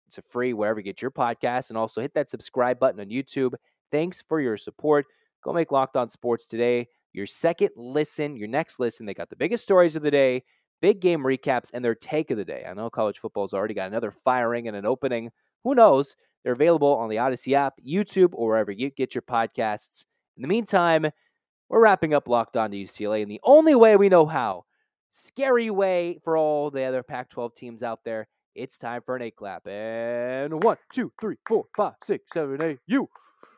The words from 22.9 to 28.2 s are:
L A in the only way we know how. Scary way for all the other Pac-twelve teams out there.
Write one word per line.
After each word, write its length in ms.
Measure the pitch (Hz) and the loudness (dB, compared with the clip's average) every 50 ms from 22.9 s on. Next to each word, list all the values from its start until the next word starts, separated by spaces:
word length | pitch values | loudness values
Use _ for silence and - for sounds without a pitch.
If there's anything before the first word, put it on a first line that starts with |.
| - - 104 | -10 -8 -4
L 100 | 101 107 | -4 -2
A 80 | 107 107 | -2 -4
in 60 | 101 | -6
the 120 | 104 107 - | -8 -6 4
only 320 | 233 277 311 320 320 294 | 8 8 8 8 8 6
way 220 | 240 226 220 214 | 8 8 8 8
we 140 | 196 202 196 | 8 6 8
know 160 | 185 175 156 | 8 6 6
how. 380 | 156 160 143 120 107 95 87 - _ _ _ _ _ _ _ _ _ | 4 2 -2 -4 -4 -4 -6 -10 _ _ _ _ _ _ _ _ _
Scary 600 | _ _ - - _ - 269 269 254 240 233 220 | _ _ -20 -20 _ -6 0 2 2 2 2 0
way 500 | 208 190 196 190 185 175 175 170 175 156 _ | -2 0 0 0 0 0 -2 -4 -6 -8 _
for 140 | 165 160 | -2 0
all 340 | 160 - 151 151 147 147 151 | 2 2 2 0 0 -2 -4
the 140 | 139 135 131 | -4 -4 -4
other 180 | 131 131 127 123 | -4 -4 -6 -6
Pac-twelve 520 | - 143 123 127 - _ - 120 117 - | -6 -10 -12 -12 -12 _ -10 -10 -10 -10
teams 280 | - 127 120 117 110 120 | -14 -16 -18 -14 -10 -10
out 180 | 117 113 - _ | -10 -10 -10 _
there. 240 | 117 113 110 | -8 -8 -8